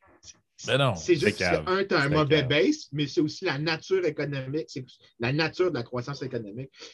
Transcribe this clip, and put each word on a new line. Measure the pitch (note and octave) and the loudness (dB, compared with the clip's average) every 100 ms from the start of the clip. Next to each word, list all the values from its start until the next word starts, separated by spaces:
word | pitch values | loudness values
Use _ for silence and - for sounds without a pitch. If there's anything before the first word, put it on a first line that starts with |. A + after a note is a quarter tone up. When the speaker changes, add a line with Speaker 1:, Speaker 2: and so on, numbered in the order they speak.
| _ _ - - _ - - | _ _ -20 -20 _ -12 -2
Speaker 1:
Ben | C3+ | 2
non. | C3+ F2 | 2 0
Speaker 2:
c'est | - D#3+ | 2 4
juste | G3+ | 4
Speaker 3:
C'est | |
cave. | - F2+ D#3+ D#3 | 2 2 2 0
Speaker 2:
que, | |
un, | F#3+ | 0
t'as | G3 E3+ | 2 2
un | |
Speaker 3:
C'est | C#3 | 4
Speaker 2:
mauvais | D3+ D3 D3+ | 2 4 4
Speaker 3:
cave. | C3 | 4
Speaker 2:
base, | D3 G3+ D4+ - | 2 2 0 -4
mais | D3 C#3+ | -4 -2
c'est | - | 0
aussi | D3+ - F#3 | 0 -2 -4
la | C#3 | -2
nature | D#3+ D#3+ - F#3+ F3 | -2 -2 0 0 0
économique, | D3+ C#3+ C#3 C3 D3+ D#3 | -2 -4 -4 -4 -6 -6
c'est | C#3 B2+ - _ - | -10 -14 -20 _ -4
la | A#2+ | -2
nature | D3 D#3+ - F3+ | 0 0 2 0
de | C#3 | 0
la | |
croissance | A#2+ B2 B2 C#3 | -4 -6 -6 -8
économique. | C3+ A#2+ G2+ A2+ C3+ - - | -6 -8 -8 -12 -14 -16 -20